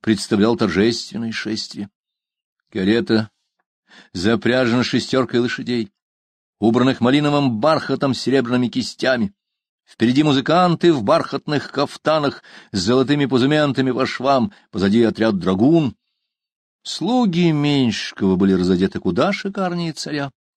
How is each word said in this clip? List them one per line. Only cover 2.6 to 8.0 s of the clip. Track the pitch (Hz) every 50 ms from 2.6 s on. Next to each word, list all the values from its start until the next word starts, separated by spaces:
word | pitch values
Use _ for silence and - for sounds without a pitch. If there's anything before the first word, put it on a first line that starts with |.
| _ _
Карета | - 104 95 98 110 117 - - 113 110 107 - _ _ _ _ _ _ _ _ _ _ _ _ - - - _
запряжена | - 92 85 107 117 101 - 113 123 127 131 113 117 127 117
шестеркой | - - 120 - - - 131 123 - - 120
лошадей, | 117 113 - - 120 117 123 120 113 - _ _ _ _ _ _ _ _ _ _ _ _ _ -
убранных | 101 113 117 123 123 135 123 -
малиновым | 117 123 135 147 147 147 147 143 143 131 113 104
бархатом | 127 156 160 135 - - 139 -